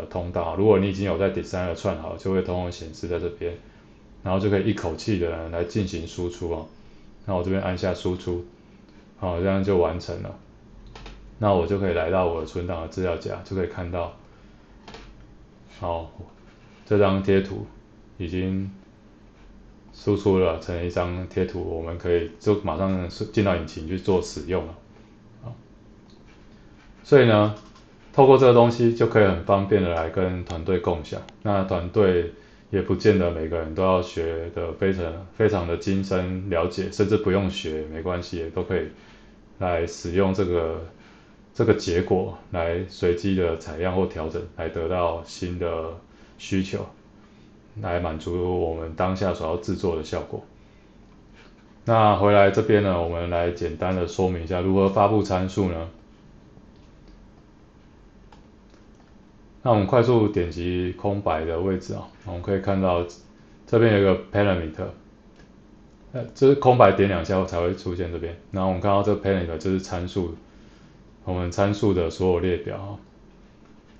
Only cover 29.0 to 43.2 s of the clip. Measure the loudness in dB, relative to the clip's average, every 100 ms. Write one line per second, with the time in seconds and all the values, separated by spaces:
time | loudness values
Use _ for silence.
29 | 2 6 4 4 2 2 4 2 2 0
30 | -2 -2 -2 -2 -6 -6 -2 0 0 -2
31 | -6 -12 -14 -8 -2 -2 0 -4 -2 2
32 | 4 2 0 -8 -20 -20 -4 -2 0 2
33 | 4 4 2 -2 -4 -4 -4 0 2 2
34 | 0 -6 -6 -6 -8 -8 -8 -2 -2 -2
35 | -6 -8 -10 0 2 2 -2 -4 -2 -2
36 | 0 -2 -2 -6 -2 -2 -2 -4 -4 -2
37 | 0 0 2 0 0 -4 -6 -6 -8 -8
38 | -6 -6 -6 -8 -6 -6 -4 -4 -4 -10
39 | -20 -20 -20 -20 -20 -6 -2 -2 -4 -6
40 | -2 2 2 2 0 0 -2 -6 -10 -18
41 | -20 -20 -20 -20 -8 0 2 2 2 0
42 | 2 0 0 -8 -8 -4 -2 -4 -6 -2
43 | 0 0